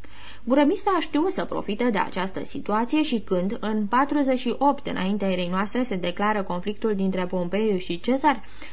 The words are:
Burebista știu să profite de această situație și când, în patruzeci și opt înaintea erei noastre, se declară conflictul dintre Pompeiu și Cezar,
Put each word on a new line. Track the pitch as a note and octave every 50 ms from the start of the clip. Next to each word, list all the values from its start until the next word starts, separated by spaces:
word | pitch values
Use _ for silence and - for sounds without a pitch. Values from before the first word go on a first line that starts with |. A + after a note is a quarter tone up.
| - - - - - - - - -
Burebista | A#3 B3 D4 D4 C#4 F#4+ G4+ - G#4 F#4+ E4+
știu | D#4+ - - D4 D#4+ F#4+
să | F#4+ - -
profite | - - D#3+ - - G#3 G#3 A#3+ B3
de | G#3 F#3+
această | - - - F#3+ F3+ G3 G3 - -
situație | - - - - - G#3 G#3+ A#3 A#3 D4+ D#4 D4+
și | - B3 A3
când, | - - F#3+ F3+ F3 G3+ A#3 A#3
în | - G#3 G#3+ G#3+ G#3
patruzeci | G3+ A#3 B3+ C#4+ C#4+ D4+ D4 C#4+ C4 C4 B3
și | - A#3+ A3 -
opt | C4+ C#4+ C#4 C#4 -
înaintea | F3+ F3 F3+ F#3 F#3+ G3+ G#3 G3+ G3
erei | F#3 F3+ F3+ F3
noastre, | F#3 F#3+ G#3 G3+ - A#3+ B3+
se | B3 G#3
declară | F3+ F3 F3+ F3 - G3+ G#3+ G#3+ G#3+ G3
conflictul | G3+ F3+ F3 F3+ G#3 G#3 - - A3+ G#3+
dintre | G3 F#3+ F#3+ F#3 F#3 F3+
Pompeiu | F3+ - F#3 F3 F3 F3+ G3+ A3 A3 G3+
și | F3+ F3+ - F3 E3+
Cezar, | - - B3+ C4+ C#4+ D4+ C4+ A3 - - - - - -